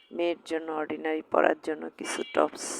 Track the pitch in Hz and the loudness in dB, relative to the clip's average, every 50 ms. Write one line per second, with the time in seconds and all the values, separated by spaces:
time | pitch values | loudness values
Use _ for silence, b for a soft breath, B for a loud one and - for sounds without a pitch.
0 | _ - - 170 170 175 170 165 - - 165 160 160 160 156 156 151 147 151 156 | _ -12 -6 -2 -2 -2 -2 -4 -6 -6 -6 -6 -4 -4 -4 -4 -4 -4 -6 -6
1 | 156 160 156 156 - - - 160 156 160 160 156 - 160 156 156 160 160 - - | -4 -2 -2 -4 -2 2 4 6 6 6 4 2 -2 -6 -6 -6 -8 -12 -10 -10
2 | - - - - - - - - 156 151 - - - - - | -8 -8 -6 -6 -6 -2 2 2 2 2 2 -6 -10 -10 -8